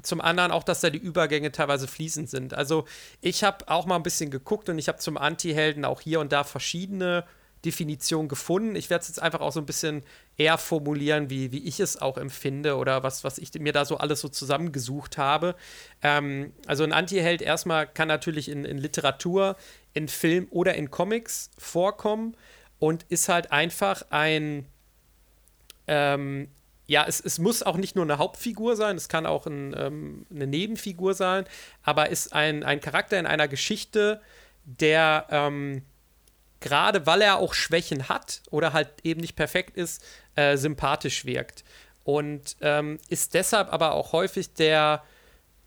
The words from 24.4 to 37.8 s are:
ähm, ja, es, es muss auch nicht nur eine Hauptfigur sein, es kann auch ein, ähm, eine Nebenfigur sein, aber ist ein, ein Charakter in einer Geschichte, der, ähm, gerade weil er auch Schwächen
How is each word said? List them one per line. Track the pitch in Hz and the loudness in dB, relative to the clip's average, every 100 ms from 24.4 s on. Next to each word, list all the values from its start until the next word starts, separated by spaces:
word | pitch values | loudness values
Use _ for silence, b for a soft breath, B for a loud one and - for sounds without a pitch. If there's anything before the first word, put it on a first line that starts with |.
| 151 147 139 - _ _ _ _ _ _ _ _ _ - - | 0 -6 -10 -20 _ _ _ _ _ _ _ _ _ -20 -2
ähm, | 151 143 139 139 139 139 _ _ _ - | 2 2 2 -2 -6 -8 _ _ _ 0
ja, | 147 151 | 2 4
es, | - | 0
es | - - | -4 0
muss | 185 226 | 2 2
auch | 196 175 | 0 -2
nicht | 190 | -2
nur | 190 | 0
eine | 160 147 | 0 2
Hauptfigur | 185 - 240 202 226 | 0 -2 -8 -2 0
sein, | 220 214 180 | 2 0 -2
es | - | -2
kann | 165 160 | -2 0
auch | 151 165 | -2 -4
ein, | 143 139 - | -8 -8 -4
ähm, | 139 151 147 147 - | -4 -6 -10 -12 -14
eine | 151 135 | -6 -2
Nebenfigur | 147 214 226 208 175 190 | -2 -2 -4 -8 -2 0
sein, | 190 185 190 190 B B B | 2 2 0 -2 B B B
aber | - 151 151 | 0 2 2
ist | 170 - | 0 -2
ein, | 151 151 151 | 0 0 0
ein | - 143 | -2 -2
Charakter | - 156 - 196 | 0 -2 2 0
in | 160 | 2
einer | 156 147 | 2 2
Geschichte, | 135 - 214 - 214 208 214 B B B B | 0 -2 -4 -2 2 2 2 B B B B
der, | 143 123 156 160 160 156 - | -20 2 4 6 6 4 2
ähm, | 147 147 143 143 135 - _ _ _ _ _ _ _ | 0 0 -2 -6 -6 -10 _ _ _ _ _ _ _
gerade | - 147 196 196 151 | 0 2 4 2 4
weil | 180 | 6
er | 208 190 | 6 4
auch | 180 | 2
Schwächen | - - 165 | -2 0 0